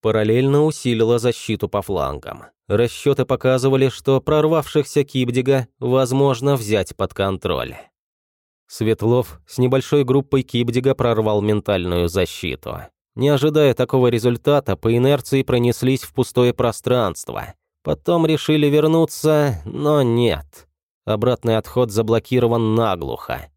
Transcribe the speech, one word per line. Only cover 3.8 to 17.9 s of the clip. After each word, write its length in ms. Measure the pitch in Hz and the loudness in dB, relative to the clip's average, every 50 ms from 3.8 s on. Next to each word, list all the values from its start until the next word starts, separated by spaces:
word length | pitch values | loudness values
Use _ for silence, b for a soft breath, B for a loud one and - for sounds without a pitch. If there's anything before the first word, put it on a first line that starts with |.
| 135 | 2
что 320 | 131 - - - - 135 131 | 0 -2 -2 -2 0 0 0
прорвавшихся 880 | - - 156 151 151 156 165 160 139 - - 151 139 - - 147 139 | 0 0 0 2 2 2 2 0 -2 0 -2 -2 -2 0 0 -2 -2
Кибдига 640 | 139 - 131 127 120 120 127 127 131 139 135 123 - _ _ | 0 -2 -2 -2 0 0 -2 2 2 0 0 0 -6 _ _
возможно 800 | - 123 123 131 135 120 131 135 139 139 131 110 131 143 143 | -2 0 2 2 2 2 2 2 2 2 2 0 0 0 0
взять 380 | 131 110 104 107 101 92 - - | 0 0 0 0 0 0 -4 -4
под 180 | - 98 92 - | -6 -6 -6 -4
контроль. 640 | - 98 98 95 90 - 95 90 65 62 65 64 - - _ _ _ _ _ _ _ _ _ _ _ _ _ _ _ _ | -4 -2 -2 -2 -4 -4 -4 -4 -4 -4 -8 -12 -16 -20 _ _ _ _ _ _ _ _ _ _ _ _ _ _ _ _
Светлов 720 | _ - - 110 107 110 - 104 113 120 127 120 - - - _ | _ -8 -4 -2 -2 0 0 0 0 2 0 0 -4 -10 -20 _
с 100 | _ - | _ -2
небольшой 460 | - 127 127 131 131 - - - 147 135 | -2 0 2 2 0 0 0 0 0 2
группой 400 | 123 131 139 139 _ - 135 127 | 2 2 0 0 _ -2 -2 -2
Кибдига 500 | - - 120 120 120 117 127 123 139 131 | -2 -2 -2 -2 0 -2 0 0 0 0
прорвал 480 | - 127 120 113 110 107 107 107 104 | 2 0 0 2 2 2 2 0 0
ментальную 680 | 101 107 107 104 - - 101 92 87 90 87 87 87 85 | 0 0 -2 -2 0 -2 -2 -2 -2 -2 -2 0 -2 0
защиту. 720 | 82 98 90 - - - - 82 64 - - - - 85 90 - _ _ _ _ _ | 0 -2 -2 -2 -4 -10 -8 -8 -8 -8 -10 -12 -12 -12 -14 -18 _ _ _ _ _
Не 140 | 113 123 143 | -2 0 2
ожидая 440 | 147 135 147 156 147 156 151 139 117 | 2 2 2 2 2 4 4 4 4
такого 340 | - 127 - - 131 127 | 2 -2 0 2 2 2
результата, 680 | 123 117 113 107 123 123 113 _ - 143 143 - - 95 | 2 2 2 0 0 -2 0 _ 0 0 2 0 -2 -6
по 200 | - - 113 117 | -2 0 0 0
инерции 480 | 120 123 135 143 135 - - 139 135 131 | 2 2 2 0 0 -2 -2 -2 -2 0
пронеслись 600 | - 127 120 120 123 117 - - 127 135 127 - | 0 0 0 2 0 0 0 0 -2 0 -2 -4
в 100 | - _ | -8 _
пустое 400 | - 123 - - 123 123 123 120 | -4 -4 0 2 2 2 2 2
пространство. 1000 | - 120 120 110 - - 120 123 123 117 92 80 - - - - - - - - _ _ _ _ _ _ | 0 -2 -2 -2 -4 -2 0 0 0 0 -2 -4 -8 -12 -10 -10 -10 -10 -12 -16 _ _ _ _ _ _
Потом 420 | - | -6